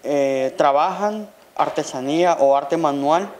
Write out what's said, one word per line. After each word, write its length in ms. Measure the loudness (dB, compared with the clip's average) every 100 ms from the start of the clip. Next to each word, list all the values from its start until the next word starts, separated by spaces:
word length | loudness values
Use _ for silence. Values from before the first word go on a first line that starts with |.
eh, 500 | -2 0 0 0 -2 2
trabajan 720 | 2 4 0 -2 -4 -4 -12 -18 -20
artesanía 800 | -4 -2 -2 -6 -6 -4 0 2 4
o 160 | 4 2
arte 200 | 0 -2
manual 540 | 0 0 0 0 0 -12